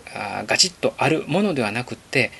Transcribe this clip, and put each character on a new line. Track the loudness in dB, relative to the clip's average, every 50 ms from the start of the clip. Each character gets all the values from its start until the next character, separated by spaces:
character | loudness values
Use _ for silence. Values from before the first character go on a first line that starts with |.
| -20 -14 -10
あ | -8 -8 -6 -6 -6 -2
ー、 |
ガ | -2 2 2
チ | 2 2
ッ |
と | 0 -2 -2 -2 0 2
あ | 2 2
る | 2 0 0
も | 0 0 0
の | 2 2 0
で | 0
は | 0 -2
な | -2 -4
く | -6 -6 -10
っ | -12
て、 | -12 0 2 2 2 2 -2 -10